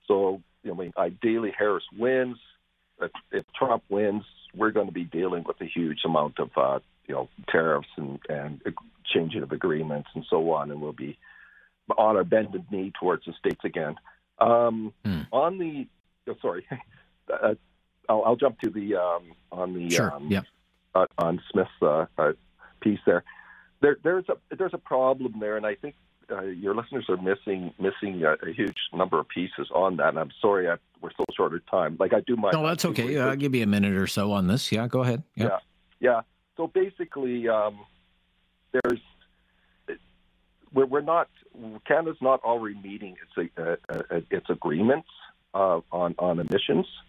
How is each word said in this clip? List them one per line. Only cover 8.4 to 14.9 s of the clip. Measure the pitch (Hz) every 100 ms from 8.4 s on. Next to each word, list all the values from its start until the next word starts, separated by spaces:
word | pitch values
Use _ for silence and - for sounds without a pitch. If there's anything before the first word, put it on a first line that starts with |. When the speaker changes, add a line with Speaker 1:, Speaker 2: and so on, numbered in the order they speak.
| 73 71 - - - _ -
Speaker 1:
changing | - 82 -
of | 69
agreements | 76 92 78 78 73 71 80
and | 78
so | 85 82
on, | 78 73
and | 73
we'll | 76
be | - 65 - - - - - _ _ - -
on | 110 107
our |
bended | 90 110 104 95 87
knee | 101 98 -
towards | 87 82 -
the |
States | - 95 -
again. | 95 85 76 76 - _ _ -
Um, | 113 117 117 113 107